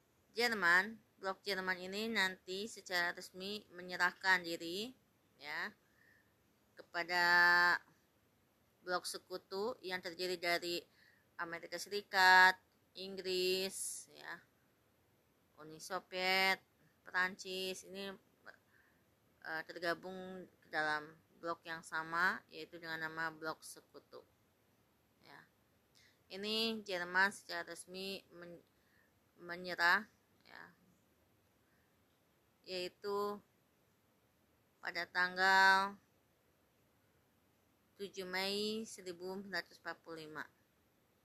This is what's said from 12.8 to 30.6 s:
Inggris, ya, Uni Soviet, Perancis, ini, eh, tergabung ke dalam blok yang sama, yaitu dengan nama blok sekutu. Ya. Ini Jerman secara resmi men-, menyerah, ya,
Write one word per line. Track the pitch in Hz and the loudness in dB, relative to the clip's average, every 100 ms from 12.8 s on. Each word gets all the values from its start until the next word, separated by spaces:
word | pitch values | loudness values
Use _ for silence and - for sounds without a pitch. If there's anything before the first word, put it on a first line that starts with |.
| _ 180 | _ -14
Inggris, | 190 190 185 185 185 185 190 - - - - | -12 -8 -4 0 0 0 -2 -6 -8 -10 -14
ya, | 147 151 170 _ _ _ _ _ _ _ _ _ _ _ - | -16 -14 -14 _ _ _ _ _ _ _ _ _ _ _ -20
Uni | 156 160 | -18 -14
Soviet, | - 185 - 185 185 190 190 190 _ _ _ _ - | -8 -8 -6 0 4 6 6 4 _ _ _ _ -4
Perancis, | 185 185 196 190 185 190 185 175 | 0 0 -2 -8 -6 -6 -8 -12
ini, | 190 196 190 _ _ - - _ _ _ _ _ _ _ _ - | -12 -10 -12 _ _ -20 -20 _ _ _ _ _ _ _ _ -10
eh, | 160 | -8
tergabung | 165 170 170 165 180 190 185 185 175 _ | -8 -6 -4 -4 -6 -12 -12 -12 -16 _
ke | _ | _
dalam | 160 156 151 151 160 _ _ | -2 0 0 -4 -18 _ _
blok | 170 170 | -6 -6
yang | 170 165 | -8 -12
sama, | - 160 160 170 185 233 - | -6 -6 -2 0 0 0 -8
yaitu | 160 156 170 | -16 -14 -14
dengan | 165 160 160 | -10 -6 -6
nama | 160 165 | -4 -6
blok | 156 156 - | -4 -8 -8
sekutu. | - 151 - 147 - 127 - _ _ _ _ _ _ _ _ _ | -10 -20 -20 -20 -20 -20 -20 _ _ _ _ _ _ _ _ _
Ya. | - 147 165 _ _ _ _ _ _ _ - 190 | -20 -20 -20 _ _ _ _ _ _ _ -14 -6
Ini | 208 220 226 220 | -2 0 0 -2
Jerman | 202 180 175 185 196 | -4 -4 0 2 2
secara | - - 170 | 0 -10 -8
resmi | 170 165 - 185 190 190 - 170 | -8 -12 -12 -10 -8 -10 -12 -20
men-, | 175 170 _ _ _ _ _ _ _ - | -18 -18 _ _ _ _ _ _ _ -18
menyerah, | 175 175 180 170 175 196 214 _ _ _ | -12 -8 -6 2 4 4 0 _ _ _
ya, | - - | -20 -20